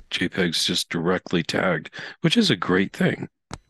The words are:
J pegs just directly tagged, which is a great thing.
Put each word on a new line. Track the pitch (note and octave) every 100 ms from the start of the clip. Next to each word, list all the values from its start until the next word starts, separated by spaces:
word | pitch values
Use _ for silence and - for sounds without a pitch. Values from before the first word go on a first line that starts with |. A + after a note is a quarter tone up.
| -
J | - F#2
pegs | - F2+ D#2+
just | - F2 -
directly | F2 E2 F2+ - F2+
tagged, | D#2 - F#2+ D#2+ - - - -
which | E3 A#3+
is | G3
a | G2+
great | - F#2 G2
thing. | - F3+ - - _ - -